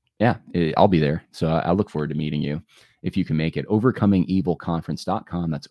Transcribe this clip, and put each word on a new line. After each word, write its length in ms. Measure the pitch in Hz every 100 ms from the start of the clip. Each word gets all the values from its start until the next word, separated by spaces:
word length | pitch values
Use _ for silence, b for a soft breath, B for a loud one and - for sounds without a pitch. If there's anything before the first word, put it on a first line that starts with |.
| _ -
yeah, 180 | 117 - -
it, 220 | 87 82 -
I'll 100 | 101
be 120 | 87
there. 240 | 73 82 -
So 160 | - 80
I, 120 | 80
I 120 | -
look 180 | 95 -
forward 200 | - 76
to 60 | 76
meeting 260 | 76 -
you 200 | 71 76 - b b b
if 140 | 92 95
you 80 |
can 140 | 90 78
make 180 | 80 -
it. 100 | 69
Overcoming 580 | 107 123 110 104 95 85
evil 300 | 95 90 82
conference 500 | - 82 - 73 -
dot 200 | 98 -
com. 240 | 87 85
That's 180 | 73 -